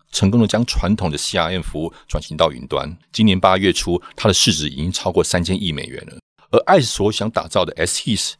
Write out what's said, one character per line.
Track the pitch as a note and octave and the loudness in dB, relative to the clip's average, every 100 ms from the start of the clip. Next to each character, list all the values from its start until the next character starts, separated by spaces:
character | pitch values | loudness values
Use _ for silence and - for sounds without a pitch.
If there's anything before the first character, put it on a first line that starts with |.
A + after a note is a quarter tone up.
| _ | _
成 | - G2 | 0 2
功 | A#2 | 4
的 | G#2+ | 2
将 | G#2+ A#2+ | 2 0
传 | - F2+ G#2+ | 0 0 0
统 | F#2 | 0
的 | C#2+ | -4
C | - - | -4 0
R | D#2+ | 0
M | F#2 | -2
服 | E2 - | -6 -6
务 | D#2+ - - | -6 -8 -8
转 | D#2 | -8
型 | - D#2 | -6 0
到 | D#2+ | 0
云 | B1+ C2 | 0 -6
端。 | C#2 C#2 F2 _ | -6 -6 -12 _
今 | - | 2
年 | A2 F#2+ | 4 6
八 | F#2+ F#2 | 4 4
月 | G2 | 2
初， | F2 - F2 - - | 0 0 -4 -4 -2
它 | G#2+ | 2
的 | |
市 | F#2 - | 2 2
值 | D#2 D2+ | 0 -2
已 | |
经 | C2+ E2 | -4 -4
超 | - F#2+ | -4 -2
过 | F2+ | 0
三 | E2 F2+ | 0 0
千 | E2+ F2+ | 0 -2
亿 | E2 | -2
美 | D2 | -6
元 | C2 C2 - | -8 -12 -14
了。 | - _ _ - | -20 _ _ 0
而 | - - F#3 | 0 4 4
ice | A#2+ | 4
所 | - G2+ | 0 -2
想 | G#2+ G#2 | 0 -4
打 | G#2 E2 | -4 -2
造 | G2+ | -2
的 | E2 - | -2 -2
S | F2+ - | -2 -2
his， | - G2+ - - | -2 -2 -4 -8